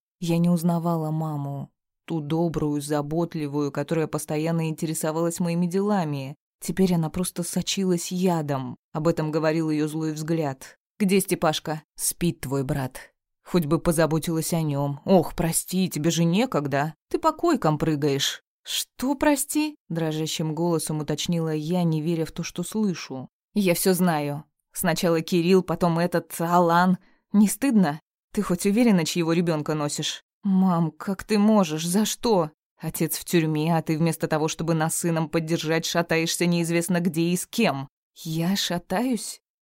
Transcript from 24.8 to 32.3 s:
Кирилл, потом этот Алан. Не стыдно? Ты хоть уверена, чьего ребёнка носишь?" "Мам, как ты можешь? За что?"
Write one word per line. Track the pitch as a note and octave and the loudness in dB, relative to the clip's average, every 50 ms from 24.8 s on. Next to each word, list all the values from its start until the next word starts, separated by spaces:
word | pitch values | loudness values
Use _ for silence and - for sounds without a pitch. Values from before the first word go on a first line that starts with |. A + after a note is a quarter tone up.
| - E3+ D#3+ - - E3+ E3+ E3 | 0 0 0 2 2 2 2 2
Кирилл, | E3 - F#3+ E3+ E3 F3+ F#3+ F#3 F3+ | 0 2 0 2 4 6 4 4 4
потом | - D#3+ - F3+ E3+ E3 | 2 -2 0 2 2 2
этот | E3 F3 F3+ F3 E3+ E3 - - - | 2 0 0 0 -2 -4 -4 -6 -6
Алан. | E3+ E3+ F3 F3+ F3 E3 E3+ F3 F3+ F#3 F#3 - _ _ _ _ _ - - | -2 2 4 4 4 6 6 4 4 4 2 0 _ _ _ _ _ 0 4
Не | G3+ G#3+ | 4 4
стыдно? | G3 - - C4 C#4 A#3 G#3 F3+ C#3+ D3+ D#3+ _ _ _ _ _ _ | 4 4 0 0 2 4 4 4 4 0 -6 _ _ _ _ _ _
Ты | - G#3+ F#3+ | -4 -4 -2
хоть | - F3 - - | -2 -2 0 0
уверена, | G3+ G3+ A#3 B3 A#3 G3 F3 D#3+ | 0 4 4 6 6 6 4 4
чьего | - - F3 E3 D#3+ E3 | 0 0 -2 0 2 2
ребёнка | F3 F3 E3+ D#3+ D3+ D3 - D#3 | 2 2 0 0 -2 -2 -2 -2
носишь?" | D#3 D3 D3 - - D3+ - - - _ _ _ _ - | -2 -2 -4 -4 -4 -6 -6 -6 -8 _ _ _ _ -2
"Мам, | G3+ F#3+ F#3 F#3+ F#3 F3 E3+ E3+ D#3 | 2 4 4 4 4 4 2 0 0
как | - - - G3+ F#3+ - - | -2 -6 -8 -6 -6 -6 -2
ты | - A3 G3+ | 0 2 4
можешь? | G3+ A3 A3 G#3 F#3 D3+ D#3 D#3 E3 | 4 6 6 4 4 2 -2 -4 -2
За | F3 F3 G#3+ G#3+ | 0 0 0 0
что?" | - - - - A#3+ | 0 -4 -4 0 2